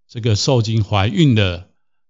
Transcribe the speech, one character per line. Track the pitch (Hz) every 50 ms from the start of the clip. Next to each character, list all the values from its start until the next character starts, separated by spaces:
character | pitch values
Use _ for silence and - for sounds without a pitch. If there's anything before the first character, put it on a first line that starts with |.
| _ _
这 | - 120
个 | 107 120 107
受 | 101 - - 139 120 110
精 | 104 113 113 101
怀 | - 107 101 95
孕 | 107 208 196 165 143 117
了， | 107 101 92 87 85 - _ _ _ _ _ _ _ _ _